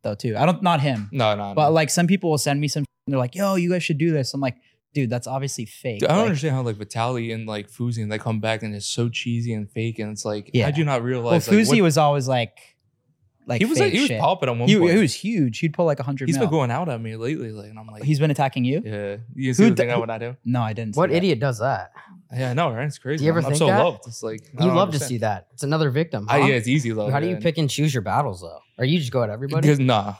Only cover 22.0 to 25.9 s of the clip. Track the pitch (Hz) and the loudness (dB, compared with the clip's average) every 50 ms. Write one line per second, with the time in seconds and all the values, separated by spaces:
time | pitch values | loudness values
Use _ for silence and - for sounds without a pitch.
22 | - - 190 - - _ 120 123 131 127 120 143 175 151 117 113 135 151 139 - | -20 -20 -20 -20 -20 _ -6 -4 -4 -2 -2 0 0 -2 -2 -4 -6 -6 -8 -8
23 | _ 127 147 160 139 156 165 170 151 135 143 151 160 147 190 208 - - 117 104 | _ -6 -4 0 0 2 2 2 0 0 2 2 4 4 4 4 4 2 0 -4
24 | - 120 117 - - 113 110 110 - - - 131 160 180 175 175 196 185 160 143 | -14 -16 -14 -10 -8 -8 -8 -8 -14 -18 -4 0 2 4 4 4 2 2 0 -4
25 | 131 131 127 113 110 110 104 92 - _ _ - - 139 151 160 160 143 | -2 -2 -4 -2 0 -2 -2 -4 -8 _ _ -8 -4 -2 0 2 2 2